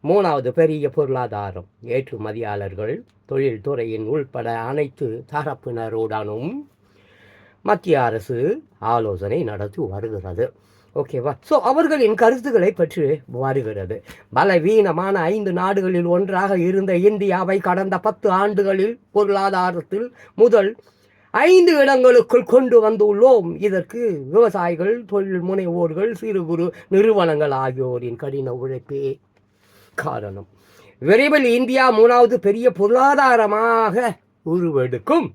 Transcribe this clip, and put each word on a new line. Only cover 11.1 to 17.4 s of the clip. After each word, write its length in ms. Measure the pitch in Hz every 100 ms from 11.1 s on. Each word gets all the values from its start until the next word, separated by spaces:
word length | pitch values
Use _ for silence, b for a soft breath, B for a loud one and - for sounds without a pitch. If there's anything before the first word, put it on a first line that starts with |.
| 131 131 - -
So, 60 | 294 202
அவர்களின் 460 | 285 311 302 220 220
கருத்துக்களை 480 | 240 254 254 226 180 185
பற்றி 260 | 165 - 143 151 - 123
வருகிறது. 520 | 135 135 110 101 92 110 B B B 127
பலவீனமான 760 | 196 180 165 220 196 160 190 196 165
ஐந்து 180 | 214 196 180
நாடுகளில் 500 | 185 202 185 180 170 175
ஒன்றாக 420 | 196 185 196 185 175
இருந்த 280 | 190 190 175 196
இந்தியாவை 460 | 208 196 185